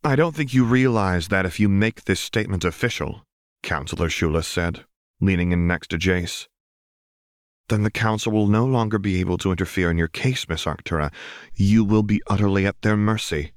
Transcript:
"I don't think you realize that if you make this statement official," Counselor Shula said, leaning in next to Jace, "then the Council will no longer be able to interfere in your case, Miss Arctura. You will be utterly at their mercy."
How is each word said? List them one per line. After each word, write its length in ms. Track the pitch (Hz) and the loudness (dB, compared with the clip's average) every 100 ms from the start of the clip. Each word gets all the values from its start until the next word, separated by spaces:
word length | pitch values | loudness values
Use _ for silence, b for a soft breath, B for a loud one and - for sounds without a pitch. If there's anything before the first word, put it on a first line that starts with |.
"I 120 | 151 151 | 2 2
don't 180 | 165 | 0
think 180 | 151 139 | -2 0
you 120 | 127 | 2
realize 640 | 117 127 131 113 95 90 87 | 4 4 4 2 2 0 0
that 180 | 98 92 | 0 0
if 140 | - | 2
you 80 | 107 | 2
make 360 | 98 110 - | 4 2 -2
this 160 | - 95 | -2 -2
statement 440 | - 117 107 95 | -2 -4 -2 -2
official," 600 | 87 - 120 - - 104 _ _ _ _ | -2 -2 -4 -4 -8 -8 _ _ _ _
Counselor 460 | - 80 69 - 82 | -6 -6 -6 -4 -2
Shula 360 | - 80 78 | 0 0 0
said, 400 | 80 - 85 82 - _ _ _ | -2 -2 -4 -4 -14 _ _ _
leaning 320 | 98 90 87 | 0 2 0
in 140 | 87 87 | 2 0
next 220 | 87 - | -2 -4
to 60 | 82 | -2
Jace, 520 | 92 90 87 - - _ _ _ _ _ _ _ _ _ _ _ - | 0 0 -2 -10 -14 _ _ _ _ _ _ _ _ _ _ _ -4
"then 160 | 107 | 0
the 60 | 107 | 0
Council 420 | - 113 107 113 | 0 -2 0 0
will 160 | 107 104 | 2 4
no 180 | 107 127 | 2 2
longer 320 | 127 110 107 | 0 0 0
be 220 | 98 92 | 0 0
able 180 | 90 87 | 0 0
to 140 | 95 | 0
interfere 380 | 90 87 - 85 | -2 -2 0 0
in 80 | 85 | 0
your 100 | 82 | -2
case, 400 | - 131 127 - | -2 -4 -4 -6
Miss 160 | 82 | -6
Arctura. 480 | - 73 - 82 73 B B B B | -6 -8 -6 -4 -4 B B B B
You 300 | - 98 110 | 0 4 4
will 180 | 101 110 | 4 2
be 180 | 104 104 - | 2 0 0
utterly 400 | 98 104 98 98 | 0 2 2 0
at 160 | - | 0
their 140 | 107 107 | 0 2
mercy." 560 | 104 110 - 78 76 | 2 0 -2 -4 -6